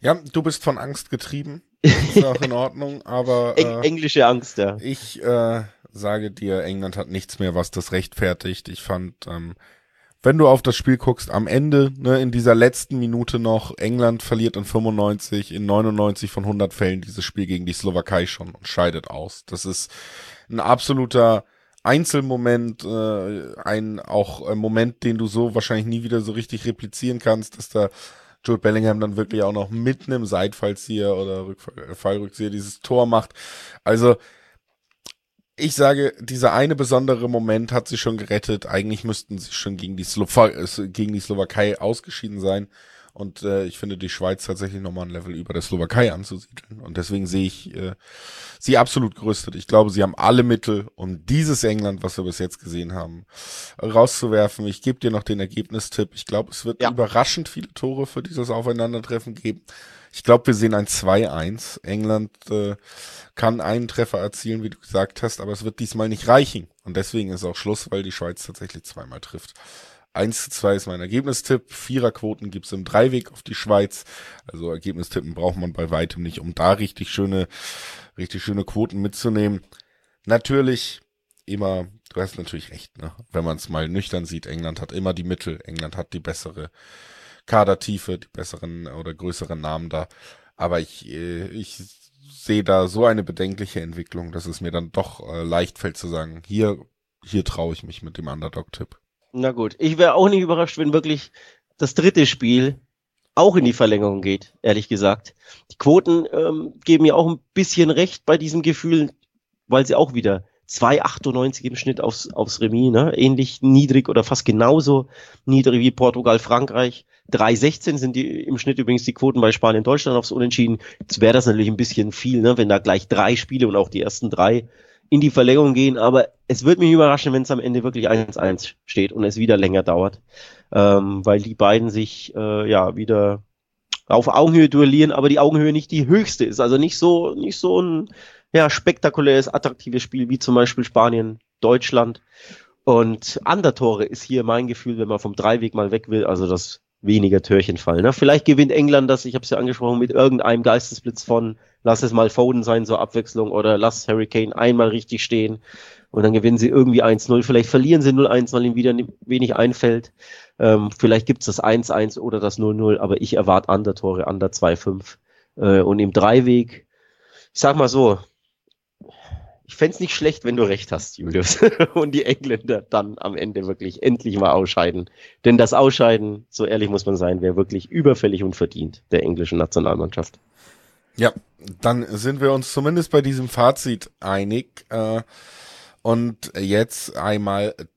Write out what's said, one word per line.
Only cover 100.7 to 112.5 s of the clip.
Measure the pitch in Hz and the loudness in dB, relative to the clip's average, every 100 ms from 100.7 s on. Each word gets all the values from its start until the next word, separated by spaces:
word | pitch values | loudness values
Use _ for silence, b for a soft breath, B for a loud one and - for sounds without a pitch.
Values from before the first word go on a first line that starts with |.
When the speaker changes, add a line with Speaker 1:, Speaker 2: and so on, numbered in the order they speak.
| - | -2
Speaker 2:
wenn | 156 | 0
wirklich | 151 156 147 - b b b _ _ | 0 0 -6 -6 b b b _ _
das | 143 | -4
dritte | - 175 196 139 | 2 2 4 2
Spiel | - 117 123 131 139 _ _ _ _ _ - | 2 0 2 2 -4 _ _ _ _ _ 4
auch | 180 | 4
in | 185 | 6
die | 123 | 2
Verlängerung | 117 117 107 104 98 | 4 2 4 0 -2
geht, | 95 98 - _ | -2 -4 -6 _
ehrlich | 117 104 104 | 0 0 0
gesagt. | 107 101 104 - _ b b b | 0 2 0 -6 _ b b b
Die | - | -2
Quoten, | 143 170 180 170 160 | 4 4 6 0 0
ähm, | 156 165 156 156 - | -2 -2 -4 -8 -14
geben | - 160 | 2 4
mir | 156 | 6
auch | 151 165 | 4 2
ein | 165 _ | -2 _
bisschen | - 190 - 165 | -4 -2 2 2
recht | 147 185 - - | 2 0 -2 0
bei | 151 | 0
diesem | 156 156 | 2 -2
Gefühl, | 156 151 165 165 147 _ _ _ _ _ _ | -2 -2 0 0 0 _ _ _ _ _ _
weil | 127 135 | 2 4
sie | |
auch | - 143 | 2 2
wieder | 123 107 98 - _ _ | 0 0 -2 -4 _ _
zwei | - 120 143 | 0 2 2
achtundneunzig | - - 143 127 131 131 | 0 -4 -4 -2 -2 -4
im | 127 120 | -10 -6
Schnitt | - 123 | -6 -2
aufs, | - 110 - | -4 -4 -10
aufs | - 107 | -6 -6